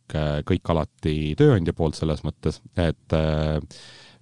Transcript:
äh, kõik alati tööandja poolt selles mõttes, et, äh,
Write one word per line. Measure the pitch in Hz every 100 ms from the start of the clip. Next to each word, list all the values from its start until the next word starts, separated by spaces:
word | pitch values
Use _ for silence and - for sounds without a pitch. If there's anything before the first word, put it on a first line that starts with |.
| _
äh, | 76 76 76
kõik | 76 92 -
alati | 82 73 _ 82 76 76 76
tööandja | 147 113 80
poolt | - 82 -
selles | 80 76
mõttes, | 76 - 80 - - -
et, | 85 76 _
äh, | 80 78 76 78 78 - - - - - -